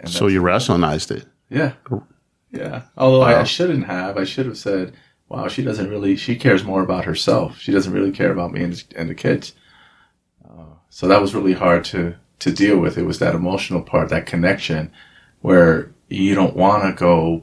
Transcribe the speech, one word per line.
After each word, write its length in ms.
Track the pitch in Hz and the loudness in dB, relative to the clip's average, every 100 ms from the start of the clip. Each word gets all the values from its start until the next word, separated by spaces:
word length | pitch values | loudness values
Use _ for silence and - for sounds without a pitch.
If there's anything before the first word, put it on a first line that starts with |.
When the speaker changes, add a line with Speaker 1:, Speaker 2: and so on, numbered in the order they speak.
Speaker 1:
And 100 | 85 | -8
Speaker 2:
So 140 | 85 | -2
Speaker 1:
that's 80 | 104 | 2
Speaker 2:
you 60 | 95 | 2
rationalized 720 | 87 98 127 87 85 76 - | 2 2 2 2 2 0 -4
it. 120 | - - _ _ | -8 -12 _ _
Speaker 1:
Yeah. 240 | 135 151 - - 120 - _ _ _ _ | -4 -4 -4 -10 -10 -10 _ _ _ _
Yeah. 320 | - - - - - | -12 -10 -12 -14 0
Although 240 | 131 131 | 4 6
I, 120 | 131 | 6
Speaker 2:
Wow. 60 | 147 | 4
Speaker 1:
I 40 | |
shouldn't 420 | - - 180 143 - | 2 0 -2 -2 -4
have. 300 | 90 95 95 | -6 -6 -6
I 60 | |
should 220 | 95 - 127 | -4 -4 -6
have 120 | 110 | -6
said, 340 | 104 98 92 - _ _ - | -4 -4 -4 -10 _ _ -14
"Wow, 180 | - 104 | -8 -6
she 160 | - | -4
doesn't 260 | 131 107 98 | -4 -4 -4
really, 280 | 104 101 98 | -2 0 0
she 180 | - | -2
cares 300 | 120 135 95 | 0 2 2
more 180 | 95 95 | 0 -2
about 220 | 92 92 | -2 -2
herself. 540 | 87 82 - - 82 - | -4 -4 0 0 0 -6
She 100 | - | -2
doesn't 220 | 98 95 | 0 0
really 200 | 95 98 | -2 -2
care 200 | 98 92 | 0 -2
about 200 | 92 87 | -2 -4
me 120 | - | -6
and, 180 | 87 85 - - | -6 -8 -12 -10
and 120 | 82 | -8
the 60 | |
kids." 380 | 85 - - - - _ _ _ _ _ _ _ _ | -4 -2 -2 -4 -20 _ _ _ _ _ _ _ _
Uh, 300 | - 82 80 78 _ | -20 -20 -20 -20 _
so 160 | - 90 | -4 2
that 140 | 101 | 4
was 120 | 98 | 2
really 180 | 104 98 | 0 0
hard 320 | 90 92 87 - | 2 2 2 0
to, 300 | 98 85 87 _ - | -4 -4 -6 _ -6
to 100 | - | -4
deal 260 | 165 101 98 | 2 4 4
with. 200 | - - | 2 0
It 60 | 87 | -4
was 120 | - | -2
that 140 | - 85 | -2 0
emotional 460 | 87 95 - 90 | -2 -2 -2 -4
part, 260 | - 110 - | -2 -2 0
that 180 | 85 - | -2 -4
connection 640 | 87 87 98 - 80 78 - - _ _ _ | 0 0 0 -2 -4 -6 -12 -20 _ _ _
where 500 | - 90 165 156 - _ - | 2 6 6 4 -2 _ -10
you 260 | 98 98 | -2 0
don't 220 | 98 90 - | 2 2 2
wanna 360 | 95 101 98 | 2 2 0
go 460 | 92 87 85 82 82 | 0 2 4 2 -2